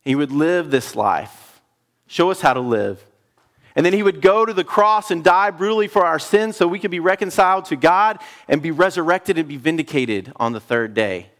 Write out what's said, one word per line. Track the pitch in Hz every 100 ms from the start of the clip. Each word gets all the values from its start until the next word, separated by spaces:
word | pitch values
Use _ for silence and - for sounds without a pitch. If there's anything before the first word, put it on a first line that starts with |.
He | -
would | 135 143
live | 143 160 180 156
this | 135 - 110
life, | 104 80 - - - _ _ _ _ _ _
show | - 175
us | 185
how | 151
to | 127
live. | 127 113 101 98 _ _ _ _ _ _ _ -
And |
then | 170
he | 196
would | 202 160
go | 180 208 226
to |
the | 190
cross | 165 - 208 214 -
and | 170
die | 170 180 202
brutally | 170 196 220 208
for | 208
our | 175 156
sins | - 208 220 -
so | 175
we | 190
could | 202
be | 175
reconciled | 170 190 196 - 185 190 185
to | 143
God | 160 180 214 214 - - -
and | 143
be | 160
resurrected | 151 185 180 165 180 - 160
and | 156
be | 143
vindicated | 135 160 160 147 123 104 95 -
on | 117
the | 113
third | - 120 113
day. | 107 107 92 92 _